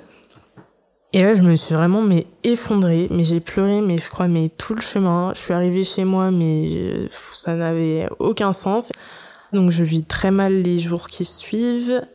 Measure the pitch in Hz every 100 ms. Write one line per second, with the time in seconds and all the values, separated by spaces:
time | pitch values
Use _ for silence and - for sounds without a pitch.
0 | - - _ - _ - - _ _ _
1 | _ 190 190 220 180 165 - 160 170 202
2 | 220 170 - _ 233 240 - 208 180 165
3 | 180 180 160 170 - - 196 202 208 170
4 | - - 180 170 160 - - 226 - 196
5 | 185 170 180 - - 175 180 180 185 -
6 | 190 190 190 180 165 156 156 156 - -
7 | - - - - - 165 165 165 160 160
8 | - - - 226 202 190 190 214 - -
9 | - - - - - 202 180 170 165 160
10 | 156 - 190 196 196 190 180 175 170 170
11 | - - 180 - - 214 240 240 240 247
12 | 254